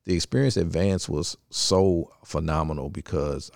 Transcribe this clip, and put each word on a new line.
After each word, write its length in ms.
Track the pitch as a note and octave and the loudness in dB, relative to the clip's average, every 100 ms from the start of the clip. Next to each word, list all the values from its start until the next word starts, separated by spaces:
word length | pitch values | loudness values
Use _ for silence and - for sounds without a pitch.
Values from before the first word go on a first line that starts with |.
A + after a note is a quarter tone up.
The 100 | - | -2
experience 420 | F2 - B2 C3+ G2+ | -2 0 0 2 2
at 100 | E2+ | 0
Vance 420 | D#2+ G2 F#2 - | 2 2 0 -2
was 280 | D2 E2 - _ | -2 -4 -8 _
so 640 | - - F#2+ F#2+ E2+ E2 - | -4 2 4 4 2 -2 -10
phenomenal 640 | - D#2 D#2 D#2 D#2+ D2+ C#2 | -6 -4 0 0 -2 -4 -6
because 640 | - - D#2+ D2 C#2 - | -8 -6 -2 -2 -4 -8